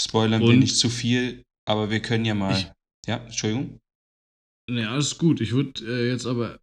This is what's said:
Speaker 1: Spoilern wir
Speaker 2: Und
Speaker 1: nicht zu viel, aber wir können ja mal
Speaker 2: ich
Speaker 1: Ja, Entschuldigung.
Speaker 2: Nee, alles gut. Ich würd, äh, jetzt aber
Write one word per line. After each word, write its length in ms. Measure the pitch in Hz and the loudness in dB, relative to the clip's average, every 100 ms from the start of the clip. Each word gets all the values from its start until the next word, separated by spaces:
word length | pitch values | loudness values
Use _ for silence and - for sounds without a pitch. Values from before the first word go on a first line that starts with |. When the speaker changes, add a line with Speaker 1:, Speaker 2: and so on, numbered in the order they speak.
Speaker 1:
Spoilern 400 | - 110 110 113 | 0 2 4 4
wir 80 | 117 | 6
Speaker 2:
Und 100 | 127 | 6
Speaker 1:
nicht 180 | 110 - | 6 2
zu 100 | 117 | 0
viel, 540 | - 117 123 123 - _ _ - | 0 0 0 -2 -8 _ _ -4
aber 220 | 107 104 | -2 0
wir 100 | 110 | -2
können 240 | - 113 | 0 0
ja 100 | 113 | 0
mal 240 | 104 95 95 | 0 0 -2
Speaker 2:
ich 120 | 90 - _ _ - | -4 -14 _ _ -8
Speaker 1:
Ja, 120 | 120 | -8
Entschuldigung. 600 | - - 107 117 160 - _ _ _ _ _ _ _ _ - | -6 -4 -2 -2 -6 -12 _ _ _ _ _ _ _ _ -8
Speaker 2:
Nee, 160 | 120 110 | -4 -2
alles 320 | 135 143 - | -2 -4 0
gut. 240 | 165 - | 2 2
Ich 100 | 110 | 0
würd, 300 | 127 - - | 0 -2 -6
äh, 260 | 107 123 120 | -6 -2 -2
jetzt 160 | 123 | -2
aber 340 | 113 123 107 - | -4 -4 -4 -8